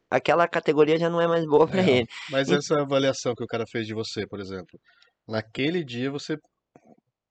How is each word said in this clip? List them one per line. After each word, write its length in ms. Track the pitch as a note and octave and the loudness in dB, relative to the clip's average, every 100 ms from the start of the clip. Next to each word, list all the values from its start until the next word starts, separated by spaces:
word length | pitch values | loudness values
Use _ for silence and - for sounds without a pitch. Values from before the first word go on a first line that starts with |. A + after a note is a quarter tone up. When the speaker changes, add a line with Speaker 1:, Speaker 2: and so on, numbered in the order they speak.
| - | -2
Speaker 1:
aquela 380 | B2+ - D#3 E3+ | -2 2 2 2
categoria 500 | E3+ D#3+ D3 D3+ E3 | 0 2 4 6 4
já 100 | E3+ | 2
não 120 | E3+ | 2
é 80 | E3+ | 2
mais 180 | E3+ D#3 | 2 4
boa 220 | D3 D#3 | 4 4
pra 120 | F#3 | 4
Speaker 2:
É. 80 | F3+ B2+ | 4 2
Speaker 1:
ele. 100 | A#2 - - | 0 -8 -6
Speaker 3:
Mas 200 | C3+ C#3 | -4 0
Speaker 1:
En- 60 | D3 | 0
Speaker 3:
essa 240 | D3 D3+ | 0 -2
avaliação 560 | C#3 C#3 C3+ B2 C3 A#2 | 0 0 0 -2 -4 -6
que 80 | |
o 20 | A2+ | -6
cara 180 | A#2 A2 | -6 -4
fez 160 | A#2 A2 | -6 -6
de 80 | |
você, 320 | G#2+ G#2+ A2 F#2+ | -8 -8 -8 -8
por 140 | G#2 | -10
exemplo, 400 | F#2+ F#2+ E2+ - _ _ _ _ - | -10 -12 -14 -20 _ _ _ _ -8
naquele 560 | A2 - - C#3+ F3+ | -6 -6 -4 -4 -4
dia 260 | C3+ A#2+ C3+ | -6 -6 -6
você 260 | C#3 - D3+ _ _ _ _ _ _ _ _ _ | -6 -8 -10 _ _ _ _ _ _ _ _ _